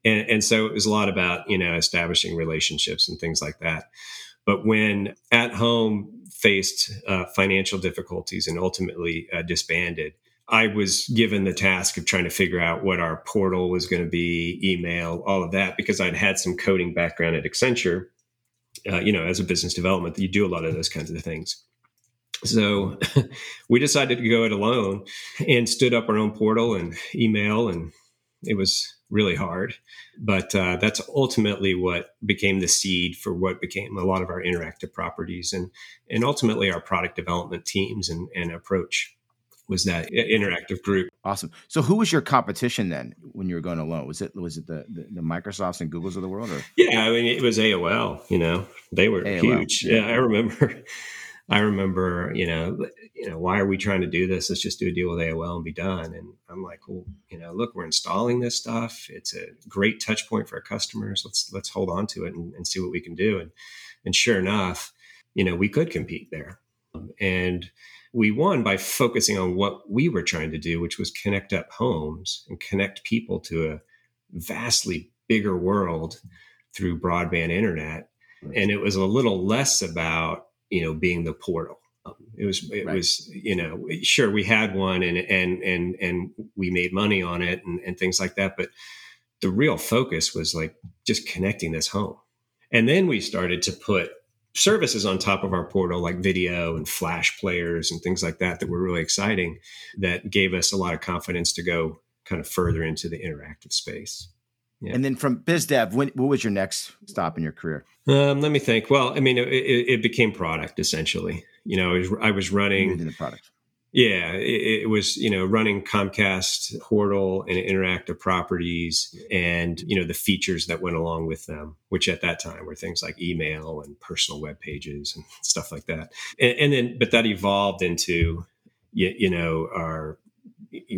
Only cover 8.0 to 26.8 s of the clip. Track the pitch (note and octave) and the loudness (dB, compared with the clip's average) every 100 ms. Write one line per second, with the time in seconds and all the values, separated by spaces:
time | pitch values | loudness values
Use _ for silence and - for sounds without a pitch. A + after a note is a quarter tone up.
8 | F2+ F2 - F#2 E2+ E2+ F#2 - F2+ F2 | -8 -8 -8 -6 -4 -2 -2 -2 -4 -4
9 | E2+ E2 E2+ F2 E2+ E2+ - E2+ F2 D#2+ | -4 -4 -6 -6 -4 -4 -2 -2 -2 -4
10 | D2+ - _ _ - A2+ A2+ G#2 F#2+ - | -8 -10 _ _ 2 4 4 4 2 0
11 | - A2+ A2 G2+ F#2+ F2 G2 F#2 F2+ - | 2 4 4 4 2 2 2 2 0 -4
12 | E2+ F#2+ F2 - F#2 F2 E2+ E2 F#2+ F2 | 0 0 2 2 2 2 0 0 0 2
13 | E2 D#2+ - A2 F#2+ F2+ F2+ F2+ F2 F2+ | 0 -2 -2 0 2 2 2 0 0 0
14 | E2 E2+ E2+ E2+ E2+ F2 F#2+ F2 F2 E2+ | 0 0 0 0 0 0 2 2 0 -2
15 | E2+ E2+ G2 G2 E2+ F#2+ F#2+ - G#2+ G2 | -2 -2 0 0 2 0 0 0 -2 0
16 | F2+ D#2+ G2 F#2+ F#2 F2 - F#2+ F2 E2+ | 0 2 2 2 0 0 2 2 2 0
17 | E2+ - E2 E2 - - B2+ A#2+ F#2 F2+ | 0 0 0 0 -2 0 2 2 2 0
18 | F2+ _ _ _ _ _ _ - - F2+ | -4 _ _ _ _ _ _ -14 -4 0
19 | G2 G2 E2 G2 F2 F2 F2 - F2+ F#2+ | 2 2 2 0 0 0 -2 0 2 2
20 | E2+ E2 F#2+ G2 G2 F2 D#2+ D#2+ D#2+ D#2+ | 0 -2 0 2 2 0 -2 -2 -4 -4
21 | D#2+ E2 E2 D#2 E2 - _ _ _ _ | -6 -8 -6 -8 -8 -12 _ _ _ _
22 | _ _ _ - G#2 A2+ G#2 G2+ G2 - | _ _ _ -8 0 2 4 2 0 -2
23 | - C#3 - - - - - A#2+ C#3+ D3 | 0 2 2 -2 -16 -10 4 4 6 4
24 | C3+ A#2+ A#2 A#2 A2+ G2+ G#2+ B2 G2 G2+ | 2 2 4 4 4 2 2 4 2 -2
25 | - - - - D3+ B2 A2+ - B2 A#2 | -6 -14 -10 -2 4 4 4 4 4 4
26 | A2+ G#2+ G#2+ G#2+ G#2+ A2 A#2 G2+ | 2 2 2 2 2 4 2 0